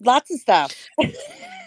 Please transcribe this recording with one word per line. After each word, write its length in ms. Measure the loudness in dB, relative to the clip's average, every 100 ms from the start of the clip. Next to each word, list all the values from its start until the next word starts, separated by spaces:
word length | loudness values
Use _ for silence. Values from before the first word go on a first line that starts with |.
lots 280 | 2 2 0
of 100 | -6
stuff. 360 | 2 2 0 -8 -10 -4
<laughs> 60 | -4 -6 -18 -20 -20 -10